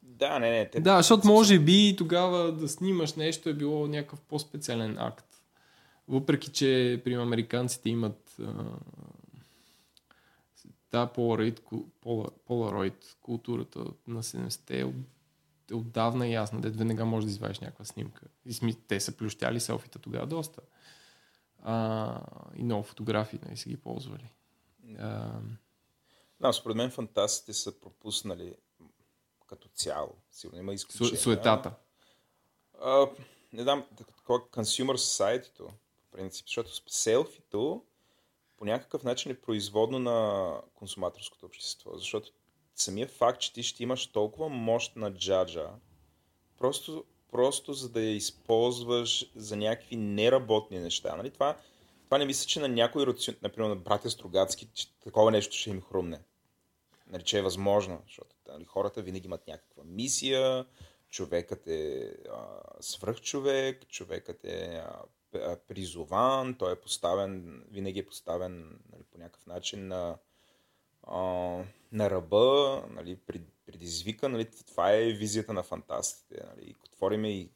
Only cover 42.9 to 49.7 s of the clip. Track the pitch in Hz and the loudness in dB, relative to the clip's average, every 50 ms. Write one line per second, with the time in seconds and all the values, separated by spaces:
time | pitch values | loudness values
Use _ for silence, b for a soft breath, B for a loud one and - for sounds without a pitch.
42.9 | 95 101 120 - - - 120 117 127 - - - - - 120 - - - 120 120 | -2 -6 -6 -8 -2 2 2 2 2 2 -4 -8 -6 -6 -6 -6 -6 -4 -4 -4
43.9 | 127 127 131 - _ 110 104 107 107 - 160 156 143 123 113 113 113 117 - - | -4 -4 -4 -4 _ 0 0 0 -2 -6 -8 -6 -6 -4 0 2 2 2 0 -4
44.9 | _ 117 110 104 98 92 - 92 98 92 92 87 82 85 78 82 95 117 _ _ | _ -6 -6 -6 -6 -4 -2 2 2 2 2 0 -2 -8 -8 -8 -10 -16 _ _
45.9 | _ _ _ _ _ _ _ _ _ _ _ _ _ _ 123 127 143 139 - - | _ _ _ _ _ _ _ _ _ _ _ _ _ _ 0 0 0 0 -8 -10
46.9 | 156 160 - _ _ _ _ _ - 120 123 135 143 139 - - 143 135 135 123 | -12 -12 -12 _ _ _ _ _ 0 2 2 2 2 -2 -8 -8 -10 -8 -8 -6
47.9 | 117 113 110 110 107 104 98 - - - _ - 117 113 117 123 123 120 120 120 | -2 -2 0 0 0 -2 -4 -6 -8 -10 _ 2 4 4 4 4 2 -2 -2 0
48.9 | 120 120 120 117 - - - - _ 117 107 107 104 104 107 107 | 0 0 0 0 -2 -2 -2 -6 _ -14 -10 -6 -4 -2 0 -2